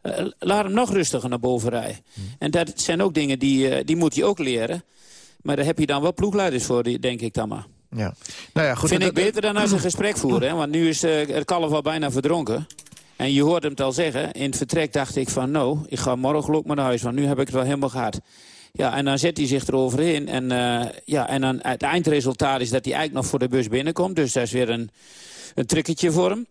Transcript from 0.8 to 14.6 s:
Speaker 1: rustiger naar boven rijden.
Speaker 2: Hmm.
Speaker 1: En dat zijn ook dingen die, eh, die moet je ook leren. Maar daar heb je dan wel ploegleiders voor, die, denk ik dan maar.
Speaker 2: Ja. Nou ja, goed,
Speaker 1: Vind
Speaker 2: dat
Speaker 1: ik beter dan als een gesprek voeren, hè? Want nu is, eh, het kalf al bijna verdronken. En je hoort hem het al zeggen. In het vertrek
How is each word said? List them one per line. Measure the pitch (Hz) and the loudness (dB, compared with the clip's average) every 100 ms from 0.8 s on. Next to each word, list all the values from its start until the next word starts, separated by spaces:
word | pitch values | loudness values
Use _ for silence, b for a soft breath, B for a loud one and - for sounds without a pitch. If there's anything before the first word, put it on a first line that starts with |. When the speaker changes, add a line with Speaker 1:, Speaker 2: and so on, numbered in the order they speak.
| 247 | 2
Speaker 1:
rustiger | 190 160 131 123 | 2 0 -2 -2
naar | 123 | -2
boven | 123 123 113 | 0 0 0
rijden. | 117 113 104 _ | -2 -6 -12 _
Speaker 2:
Hmm. | B 98 127 | B -12 -6
Speaker 1:
En | 151 | -2
dat | 165 170 | 0 0
zijn | - - 170 | -4 -2 0
ook | 190 | 2
dingen | 160 143 135 | 2 0 2
die, | 135 135 131 | 2 4 4
eh, | 135 | 0
die | 139 160 | 0 2
moet | 165 | 2
je | 147 | 2
ook | - 202 | 2 2
leren. | 139 120 117 170 - B B B B B | 0 -2 -2 -6 -10 B B B B B
Maar | - 143 | -4 -2
daar | |
heb | 143 165 | 0 0
je | 151 | 0
dan | 143 | 2
wel | 156 | 0
ploegleiders | 180 202 202 185 131 | 0 0 2 2 0
voor, | - 123 | 0 0
die, | 120 120 | 0 0
denk | 127 120 | -2 -4
ik | 113 | -6
dan | - 110 | -4 -4
maar. | 104 - _ _ | -6 -12 _ _
Speaker 2:
Ja. | 123 101 - B B B | -6 -6 -6 B B B
Nou | - 151 | 0 0
ja, | |
goed, | 120 156 | 2 0
Speaker 1:
Vind | 170 | 2
Speaker 2:
dat | 185 | 2
Speaker 1:
ik | 160 | 2
beter | 196 208 | 0 2
dan | 208 208 | 0 0
als | 208 | 2
een | 196 | 2
gesprek | 170 - 202 208 | 0 0 -2 0
voeren, | 139 120 127 | 0 2 0
hè? | |
Want | 165 147 | -2 -2
nu | 156 165 | 2 2
is, | 156 | 2
eh, | 170 156 147 | 2 2 0
het | 139 | -2
kalf | 147 175 160 | 0 0 2
al | 151 | 0
bijna | 139 160 147 | 0 -2 -2
verdronken. | 127 135 170 143 - 156 - - B B _ | 0 0 0 0 -4 -6 -16 -20 B B _
En | 131 | 0
je | 139 | 4
hoort | 143 170 | 4 4
hem | 151 | 0
het | 139 | -2
al | 135 | -2
zeggen. | 131 165 127 160 | 0 0 0 -4
In | - 139 | -4 -4
het | |
vertrek | 131 | -4